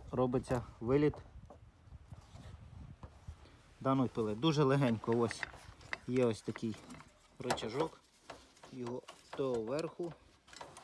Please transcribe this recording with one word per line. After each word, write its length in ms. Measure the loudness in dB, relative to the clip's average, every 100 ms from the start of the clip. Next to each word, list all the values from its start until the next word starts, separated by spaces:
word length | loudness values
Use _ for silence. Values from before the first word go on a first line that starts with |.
| -6
робиться 500 | 0 2 2 0 -4 -4 -6
виліт 340 | 0 4 4 0 -10 -18 -20 -20 -20 -20 -20 -20 -18 -20 -18 -18 -16 -16 -16 -16 -16 -16 -20 -20 -16 -16 -18 -20 -20 -2
даної 280 | 2 4 4
пили. 260 | 2 -2
Дуже 300 | 2 2 6
легенько, 540 | 6 6 4 2 2 4
ось 240 | 2 0 -10 -10 -18 -20 -12 -10 -2
є 160 | 4
ось 180 | 4 2
такий 340 | -4 -4 -4 -6 -10 -18 -20 -20 _ -8
рычажок. 520 | -4 -2 -2 -2 -2 -4 _ _ -20 -18 -20 -20 -16
Його 300 | -10 -8 -8 -12 -20 -10 -2
доверху. 760 | 0 0 -2 -2 -4 -6 -8 -8 -18 -20 _ -18 -18 -18